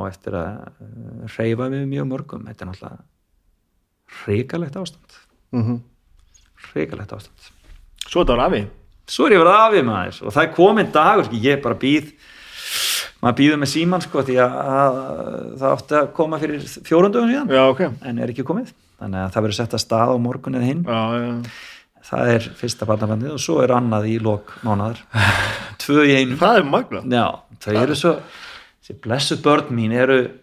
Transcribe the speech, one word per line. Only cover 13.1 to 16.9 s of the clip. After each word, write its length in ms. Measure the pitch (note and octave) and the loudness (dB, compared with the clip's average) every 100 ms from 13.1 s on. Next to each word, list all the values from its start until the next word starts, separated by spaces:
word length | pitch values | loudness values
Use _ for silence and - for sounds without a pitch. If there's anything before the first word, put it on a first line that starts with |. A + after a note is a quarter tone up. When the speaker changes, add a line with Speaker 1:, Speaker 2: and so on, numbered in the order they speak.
| - | -4
Speaker 1:
maður 120 | A#2+ B2 | -2 4
bíður 180 | D3 D3+ | 4 4
með 120 | C#3 | -2
símann, 280 | D#3+ E3+ F3+ | 0 0 0
sko, 200 | E3+ D3 | -2 -4
því 160 | B2+ B2+ | 0 2
að, 160 | B2 C3 C#3 | 2 2 -2
að 880 | C3+ C#3 C3 C3+ - - - A#1 C3 | 2 2 0 -6 -10 -8 -10 -12 -4
það 160 | C3+ | 0
átti 220 | C#3 - D3+ | 0 0 0
að 160 | C#3 | 0
koma 240 | - D#3 D#3 | -2 -2 -2
fyrir 220 | D3+ D3 C3 - | -6 -6 -10 -14
fjórum 280 | - | 0